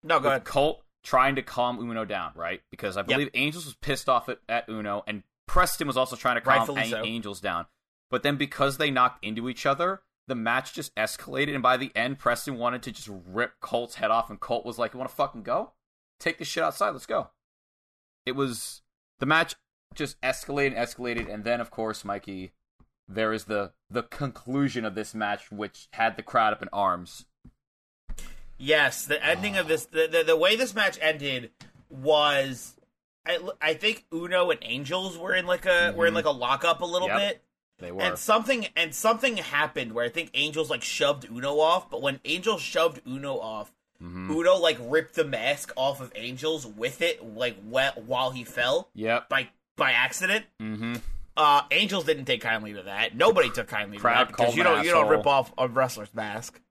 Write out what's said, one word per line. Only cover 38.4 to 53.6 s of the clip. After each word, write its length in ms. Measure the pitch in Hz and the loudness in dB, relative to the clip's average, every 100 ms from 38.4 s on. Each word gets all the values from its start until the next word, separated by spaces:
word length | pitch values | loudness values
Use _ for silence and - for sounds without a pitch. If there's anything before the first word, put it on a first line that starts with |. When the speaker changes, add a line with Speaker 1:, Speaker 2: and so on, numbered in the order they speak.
| 220 254 202 160 | 2 -2 -2 -2
Speaker 1:
and 180 | 165 143 | -2 0
something 400 | - 220 262 214 | 2 2 0 -2
happened 540 | - 143 151 147 120 | -2 0 0 -2 -4
where 140 | 110 120 | -2 -2
I 40 | |
think 220 | 160 160 | -2 -4
Angels, 360 | 131 147 151 147 | -2 -2 -2 -2
like, 140 | 131 | -2
shoved 420 | - - 143 139 - | -4 0 2 0 -6
Uno 300 | 117 135 147 | -6 -2 4
off, 300 | 156 185 - | 4 4 0
but 120 | 117 | -4
when 200 | 135 135 123 | -4 -4 -4
Angels 360 | 165 - 180 | -2 0 -2
shoved 400 | - 160 165 139 - | -2 2 2 0 -10
Uno 300 | 131 139 131 | -8 -6 -6
off, 320 | 110 110 104 _ _ _ | -6 -8 -12 _ _ _
Speaker 2:
Mm-hmm. 260 | 87 90 92 | -12 -10 -4
Speaker 1:
Uno, 280 | 123 170 185 | 2 6 6
like, 200 | 165 151 | 6 2
ripped 340 | 120 156 156 - | 0 0 0 -2
the 80 | |
mask 480 | 147 123 120 143 - - | -2 0 -2 -2 -6 -2
off 240 | 131 135 | -2 -2
of 100 | 127 - | -10 -10
Angels 520 | 120 127 156 160 120 | -10 -6 -4 -4 -8
with 340 | 104 123 131 | -6 -6 -2
it, 240 | 165 156 113 | -2 -2 -10
like, 220 | 107 123 98 | -4 -4 -4
wh-, 340 | 107 127 135 127 113 | -2 0 0 -2 -4
while 240 | 127 131 | -2 -2
he 120 | 127 | -4
fell 460 | 117 - 123 156 196 | -8 -2 0 0 -2
Speaker 2:
Yep. 360 | - 110 120 - | -6 0 0 0
Speaker 1:
by, 180 | 135 123 _ _ - | -2 -2 _ _ -2
by 140 | 139 | 2
accident. 520 | 120 131 - 185 214 - _ | 4 2 -2 -2 -2 -4 _
Speaker 2:
Mm-hmm. 340 | 110 107 117 120 - - - - | -8 -6 -6 -6 -6 -6 -6 4
Speaker 1:
Uh, 240 | 151 143 143 | 6 6 4
Angels 320 | 151 202 190 | 0 2 0
didn't 220 | 151 147 131 | 0 0 0
take 160 | 123 | -2
kindly 320 | 117 113 107 | 0 -2 -4
to 100 | 104 | -10
that. 320 | 92 98 113 113 | -8 -4 -2 4
Nobody 340 | 151 185 131 | 6 6 4
took 200 | - | 0